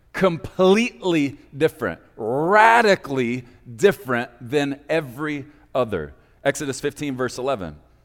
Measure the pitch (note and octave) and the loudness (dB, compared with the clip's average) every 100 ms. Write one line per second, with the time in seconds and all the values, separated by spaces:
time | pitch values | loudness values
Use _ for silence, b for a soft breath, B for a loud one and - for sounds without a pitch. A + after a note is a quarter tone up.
0 | _ - F#3+ E3 - - F#3 G3+ A#3 - | _ 0 0 0 -8 2 4 4 2 -4
1 | F#3+ E3 C#3 - - C3+ D#3 - G#2+ D#2+ | -2 0 -2 -6 -16 -2 -2 -2 -6 -6
2 | _ - A2 C3 D#3+ G#3 A3 A#3 A3+ F#3 | _ -10 -4 -2 2 6 6 6 4 2
3 | - C3+ A#2+ B2 - b - A2+ F#3+ - | 0 -2 -2 -2 -8 b -20 0 2 2
4 | B2+ A#2+ A#2+ - B2 C#3+ C#3+ C#3 - D#3+ | -2 -4 -4 -10 -4 -2 -2 -6 -4 -4
5 | C#3+ A#2+ D3+ D3 C3 B B C3+ B2+ F#2+ | -4 -8 -8 -8 -10 B B -4 -2 -4
6 | D2 - b b C#3 C#3 D3 C3 D3 - | -8 -14 b b -4 -2 -4 -4 -6 -6
7 | D3 B2+ B2+ - B2+ B2+ F2 D2 _ _ | -8 -4 -6 -4 -6 -4 -6 -14 _ _